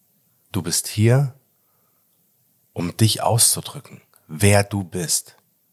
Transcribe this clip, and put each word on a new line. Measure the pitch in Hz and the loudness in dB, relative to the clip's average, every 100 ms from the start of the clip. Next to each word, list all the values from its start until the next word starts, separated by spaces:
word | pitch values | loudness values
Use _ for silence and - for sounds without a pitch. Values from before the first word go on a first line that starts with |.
| _ _ _ _ _ | _ _ _ _ _
Du | 95 | -8
bist | 85 - - | -4 -6 -6
hier, | 107 113 131 135 - _ _ _ _ _ _ _ _ _ _ _ _ _ | 0 2 4 0 -6 _ _ _ _ _ _ _ _ _ _ _ _ _
um | - 87 - | -8 -8 0
dich | 110 - | 0 0
auszudrücken, | - 117 - - - 139 - - _ _ - | -2 2 2 0 -8 -16 -18 -20 _ _ -16
wer | 78 101 101 | 0 4 4
du | 101 101 | 2 -6
bist. | 87 92 80 - - _ _ _ _ | -6 -8 -4 -6 -6 _ _ _ _